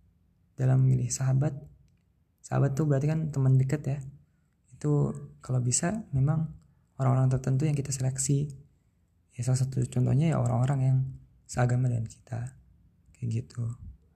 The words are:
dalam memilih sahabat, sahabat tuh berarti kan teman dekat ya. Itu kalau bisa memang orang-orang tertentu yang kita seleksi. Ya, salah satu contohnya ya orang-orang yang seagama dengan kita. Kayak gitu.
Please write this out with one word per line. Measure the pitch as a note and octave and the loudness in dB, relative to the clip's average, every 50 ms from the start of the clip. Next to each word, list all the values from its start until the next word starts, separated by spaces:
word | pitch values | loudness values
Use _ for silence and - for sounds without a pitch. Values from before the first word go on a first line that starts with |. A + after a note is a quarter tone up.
| _ _ _ _ _ _ _ _ _ _ _ - | _ _ _ _ _ _ _ _ _ _ _ -2
dalam | C3 B2+ C3 C3 C3 | 2 2 4 4 4
memilih | C3 C3 B2+ B2 A#2+ | 4 4 2 0 -4
sahabat, | - - C3 C3 C3 C3 C#3 D#3 - - - - - _ _ _ _ _ _ _ _ _ _ _ _ _ _ | -4 -2 -2 0 2 2 0 0 -2 -6 -14 -18 -20 _ _ _ _ _ _ _ _ _ _ _ _ _ _
sahabat | - B2+ C3 C3+ C#3 C3+ | -4 0 0 0 0 2
tuh | - D#3+ | 0 0
berarti | D3+ C#3+ C3+ C#3+ D3 | 2 2 2 2 0
kan | D#3 D#3+ D#3+ D3+ C#3+ | 0 0 -2 -2 -2
teman | C#3 C3+ C3 C3 | 2 4 4 6
dekat | C3 C3 - - D3+ D3+ C#3 | 4 4 2 0 -2 -2 -4
ya. | C3+ C#3+ - - - - _ _ _ _ _ _ _ _ _ _ - | -6 -6 -8 -12 -16 -20 _ _ _ _ _ _ _ _ _ _ -20
Itu | - - D3+ D3 D3 C#3+ C3+ C#3 - - - - - | -6 -2 0 2 2 2 0 -2 -6 -12 -16 -20 -20
kalau | - - C3 B2+ A#2+ | -8 -4 -2 0 0
bisa | B2 B2 - - F3 G#3+ A3+ - - - | 0 -2 0 -2 -2 -4 -4 -8 -4 0
memang | C3+ C3+ C#3+ D#3+ D#3+ D#3+ D#3+ - - _ _ _ _ _ _ _ - | 0 2 2 2 0 -2 -4 -8 -14 _ _ _ _ _ _ _ -2
orang-orang | C3+ B2+ B2+ C3 C3 C3 C3 | 0 2 4 4 4 2 2
tertentu | B2+ C3 C3+ C3+ C3 D3 | 0 0 0 0 0 0
yang | D#3+ D3 | 0 0
kita | C#3 C3 - B2+ | -2 -2 -4 -4
seleksi. | - B2+ C3 C3 - - - C#3+ C#3 D3 D3 - - - _ _ _ _ _ _ _ _ _ _ _ _ _ _ | -4 -2 -4 -2 -4 -2 0 0 0 0 -4 -8 -16 -20 _ _ _ _ _ _ _ _ _ _ _ _ _ _
Ya, | - | -6
salah | A#2+ B2+ B2+ B2+ C3 | -2 0 0 0 0
satu | C3 C3 B2+ B2 A#2+ | -2 0 -4 -4 -2
contohnya | - B2+ B2+ B2 B2 C3 D#3 E3+ | 0 0 0 2 2 2 2 2
ya | C#3+ | 2
orang-orang | B2+ A#2+ A#2+ A#2+ A#2 B2+ C3 C#3+ C3+ C3 | 2 0 0 2 2 0 0 0 0 2
yang | C3+ C3 C3 C3 C3 - - - _ _ _ _ _ | 2 2 2 0 -2 -8 -14 -20 _ _ _ _ _
seagama | - B2+ B2 A#2+ B2 B2 B2+ B2+ | -2 0 2 2 2 0 0 0
dengan | A#2+ A#2 A2+ | 0 -2 -4
kita. | A2 - - _ - A#2+ A#2 A#2+ B2 - - - _ _ _ _ _ _ _ _ _ - | -6 -10 -16 _ -10 -10 -8 -8 -10 -12 -16 -20 _ _ _ _ _ _ _ _ _ -16
Kayak | - B2 A#2 A2 | -10 -8 -6 -4
gitu. | A2+ - - - - A#2 A2+ A#2+ - - - - - _ _ _ | -6 -6 -8 -8 -8 -6 -6 -6 -10 -14 -18 -18 -20 _ _ _